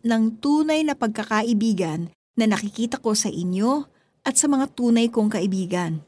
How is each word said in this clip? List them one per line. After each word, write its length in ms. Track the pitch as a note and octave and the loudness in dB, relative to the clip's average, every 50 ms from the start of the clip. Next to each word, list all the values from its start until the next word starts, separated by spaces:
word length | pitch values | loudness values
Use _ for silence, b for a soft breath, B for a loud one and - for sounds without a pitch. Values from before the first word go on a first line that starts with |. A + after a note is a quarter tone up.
| - | -2
ng 400 | A#3 A3+ A3+ A3 A3+ A3+ - - | 0 2 2 2 0 -2 -2 0
tunay 400 | C#4+ D4 D4+ D#4 D#4 D#4 D#4 D#4 | 2 2 2 2 2 0 0 0
na 80 | D4+ | -2
pagkakaibigan 1200 | C#4+ C#4+ B3 A3 A3 A3+ G#3 - A3 G#3+ G#3+ A#3 A#3 G3+ A3+ A3+ G3+ F3+ F3+ D#3+ D3+ D#3+ E3+ E3 - _ _ _ _ | -2 -2 -2 -4 -2 -4 -4 -2 0 0 2 2 2 2 2 2 2 0 0 -2 -4 -6 -8 -10 -12 _ _ _ _
na 80 | A#3+ A3+ | 2 2
nakikita 560 | A3 G3+ - G#3+ G3+ - - A#3 A#3+ C4 - | 2 2 0 -2 -6 -4 -4 -4 -4 -4 -4
ko 160 | - A3+ G#3+ | -2 0 0
sa 160 | G#3+ - G3+ | 0 0 -2
inyo 560 | - E3+ F3 F3+ F3+ F#3+ G#3+ B3 C#4 D4+ C#4 - _ _ _ _ _ _ _ | -4 -4 -4 -2 -2 0 0 0 0 -2 -4 -8 _ _ _ _ _ _ _
at 80 | C4+ B3+ | -2 0
sa 160 | - - D4 | 2 2 2
mga 240 | C#4 C4 C4+ C4+ - | 2 0 0 -2 -2
tunay 320 | - B3 A#3+ A#3 A#3 A#3 | -2 2 4 4 4 2
kong 240 | A#3 A#3 A3+ G#3+ G#3+ | 2 0 0 0 0
kaibigan. 720 | A3 F#3 F3+ G3 F#3+ F#3+ F#3 F3 F#3 F3+ F3 E3 E3 D3+ D3+ | 0 -2 -2 -2 -2 -2 -2 -2 -2 -2 -2 -4 -4 -6 -8